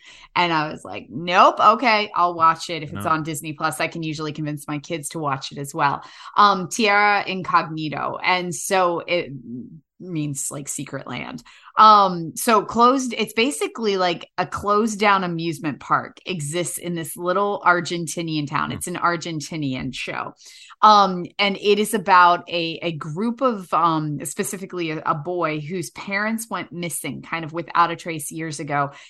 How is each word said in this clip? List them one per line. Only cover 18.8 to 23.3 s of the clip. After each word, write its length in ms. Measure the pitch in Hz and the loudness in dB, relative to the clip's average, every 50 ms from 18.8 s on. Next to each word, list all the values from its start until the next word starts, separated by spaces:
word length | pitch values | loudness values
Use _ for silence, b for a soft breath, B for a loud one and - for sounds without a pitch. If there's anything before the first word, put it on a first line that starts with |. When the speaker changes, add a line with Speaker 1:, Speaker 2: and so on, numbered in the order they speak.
| - - | -8 -8
Speaker 1:
an 80 | 180 | -6
Argentinian 960 | 156 - 170 175 170 - 175 165 156 143 - 180 160 147 135 131 127 151 135 120 | -2 -2 -2 -2 -2 -4 -6 -6 -6 -8 -8 -6 -6 -4 -4 -4 -6 -6 -8 -8
show. 400 | - - - 156 123 - - B B B B B B B B B - - | -8 -8 -8 -8 -8 -8 -8 B B B B B B B B B 4 6
Um, 420 | 214 214 208 202 190 185 180 175 - - - | 8 8 8 6 4 2 -2 -6 -6 -4 -2
and 180 | 202 202 196 | -2 0 -2
it 220 | - - 202 202 202 | 0 2 2 4 4
is 160 | 214 208 - | 2 0 -2
about 520 | 214 170 196 190 180 180 175 175 170 - | -2 2 6 8 8 8 8 6 4 0
a, 320 | - - 175 165 165 165 - - | -4 -4 -4 -4 -4 -6 -6 -6
a 100 | 175 165 | -6 -6
group 480 | 147 147 165 147 165 220 240 | -6 -8 -8 -6 -4 -4 -4